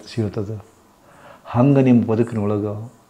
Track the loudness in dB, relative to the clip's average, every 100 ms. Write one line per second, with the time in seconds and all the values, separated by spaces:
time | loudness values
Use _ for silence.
0 | -10 -6 -6 -6 -8 -10 -14 _ _ _
1 | _ -20 -20 -20 -4 2 4 4 4 4
2 | 4 0 -2 -2 -4 -4 -4 -8 -14 -20
3 | _